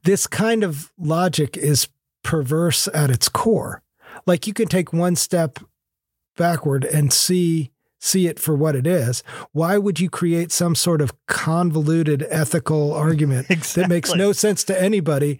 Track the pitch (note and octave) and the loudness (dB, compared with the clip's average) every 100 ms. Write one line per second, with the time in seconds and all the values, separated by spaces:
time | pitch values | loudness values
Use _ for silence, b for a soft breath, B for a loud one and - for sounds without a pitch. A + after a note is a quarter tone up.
0 | E3+ G3 - - A3 A3+ G3+ C#3+ - - | 2 0 0 -2 0 2 0 -4 -12 -6
1 | D#3 E3 F3+ D3 C#3+ - D3 C#3 - _ | -2 2 2 0 -2 -2 0 0 -2 _
2 | _ _ - E3 B2+ D#3 E3+ C3 G3 D#3 | _ _ -4 -2 0 0 2 0 -2 0
3 | C#3+ A#2+ - - A3 G3+ - - _ _ | 2 2 0 0 2 0 -2 -10 _ _
4 | B B - F3 - G3+ G#3+ F#3 E3+ E3 | B B 0 0 -2 -4 0 0 0 0
5 | F3 F3 - F3 D#3+ - - _ _ _ | 2 0 0 0 -2 -6 -20 _ _ _
6 | _ _ _ - E3+ D#3+ D3 C3+ - D3+ | _ _ _ -2 0 0 0 -2 0 0
7 | C#3+ - - F3+ F3 E3 C3+ _ _ _ | 2 2 2 2 2 0 -2 _ _ _
8 | - F#3+ F3 D#3 - D3 D#3 C#3 C#3 F3+ | -2 0 0 -2 -2 0 2 0 0 0
9 | A#2+ B2 B B B D3 E3 G3+ G3+ E3 | 0 -4 B B B -2 0 2 0 0
10 | F3+ - F3 E3+ E3+ - F3 E3 F3 D#3+ | -2 0 0 0 -2 0 0 2 2 2
11 | C#3 - - - D3+ E3 F3+ D#3 D3+ E3 | 0 -4 -6 -4 -2 0 0 0 0 2
12 | D#3 C#3+ - D#3+ D3+ E3 - D#3 D3 D#3 | 2 -2 -2 -2 0 -2 0 0 0 0
13 | D3+ D#3+ D3 B2+ C3 F3 C3 F3 F3+ F3 | 0 2 2 0 -2 -4 -2 0 2 0
14 | - E3+ G3+ G3 G#3+ F#3+ - F#3+ F#3 G#3+ | 0 0 2 2 0 0 -2 0 0 0
15 | D#3+ C#3+ D3 | 0 0 0